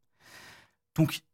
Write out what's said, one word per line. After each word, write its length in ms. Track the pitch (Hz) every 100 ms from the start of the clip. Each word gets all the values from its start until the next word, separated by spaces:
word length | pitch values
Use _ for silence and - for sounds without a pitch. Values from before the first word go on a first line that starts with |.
| _ _ - - - - - _ _ -
Donc, 260 | 160 - -